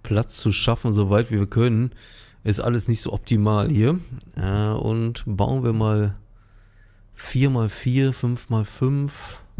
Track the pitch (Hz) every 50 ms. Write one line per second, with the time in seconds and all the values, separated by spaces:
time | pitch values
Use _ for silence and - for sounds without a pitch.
0 | - - 104 104 120 - - - - 113 101 - - - 117 - - 120 104 104
1 | 101 95 101 104 120 120 113 101 98 95 - 110 117 123 113 107 123 127 - -
2 | - - - - - - - - - 107 104 - - 120 120 117 - - 117 107
3 | - - 107 101 - - 117 107 104 107 107 104 101 - 151 107 110 131 170 180
4 | - - 120 - - - - - 92 95 98 104 107 107 107 110 110 110 110 113
5 | 113 117 117 - - 120 104 95 101 123 131 135 123 120 110 110 110 107 107 107
6 | 107 104 101 - - - - - - _ - - - - _ - - - - -
7 | - - - - - - - 127 135 135 131 120 113 107 - - - 127 123 135
8 | 135 135 131 - - 120 123 120 - - 117 110 107 - - - 131 131 139 143
9 | 143 143 - - - - - - - - -